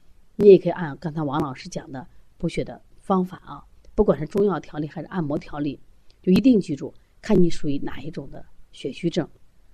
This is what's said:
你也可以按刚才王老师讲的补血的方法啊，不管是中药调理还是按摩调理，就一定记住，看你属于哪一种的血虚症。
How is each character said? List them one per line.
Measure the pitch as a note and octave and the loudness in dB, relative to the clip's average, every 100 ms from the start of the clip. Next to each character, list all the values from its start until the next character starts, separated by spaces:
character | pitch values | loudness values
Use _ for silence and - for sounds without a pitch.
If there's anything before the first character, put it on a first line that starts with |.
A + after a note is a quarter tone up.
| - - - | -20 -20 -12
你 | - G3+ | 4 8
也 | F3+ | 8
可 | E3+ | 6
以 | |
按 | F3+ D#3+ C3+ | -4 -6 -8
刚 | E3 | -8
才 | D#3 | -6
王 | D3+ C#3+ | -4 -4
老 | D3 | -4
师 | B2+ - | -8 -14
讲 | - - | -14 -14
的 | C3+ - - - - | -14 -16 -20 -20 -10
补 | E3+ | -8
血 | D#3 | -6
的 | C#3 A#2 _ - | -8 -10 _ -12
方 | - F#3+ | -2 0
法 | F#3 E3+ - | 0 -6 -18
啊， | C#3+ - - - | -20 -20 -20 -6
不 | - | 0
管 | G#3 C#3+ | 0 0
是 | D3+ | -2
中 | G3 | -2
药 | G3+ D#3 | 0 -2
调 | - D3+ | -6 -10
理 | D3+ | -10
还 | E3+ | -10
是 | - | -10
按 | F#3 | -6
摩 | D3+ D3+ | -4 -4
调 | - D3+ | -6 -8
理， | C#3+ - - - - - | -6 -8 -14 -20 -20 -6
就 | - | 2
一 | F#3+ | 4
定 | A#3+ A3+ | 6 4
记 | - | 2
住， | C#3 C3+ - _ _ | -6 -10 -14 _ _
看 | - G3+ | 2 6
你 | F3 | 6
属 | - D#3 | 6 0
于 | - | -2
哪 | - - | -4 -8
一 | D#3+ | -10
种 | D#3 C#3 | -10 -12
的 | - - - - | -14 -16 -18 -20
血 | - C#3+ | -12 -10
虚 | - E3+ | -6 -4
症。 | F3 C#3 - - _ _ | -2 -6 -8 -20 _ _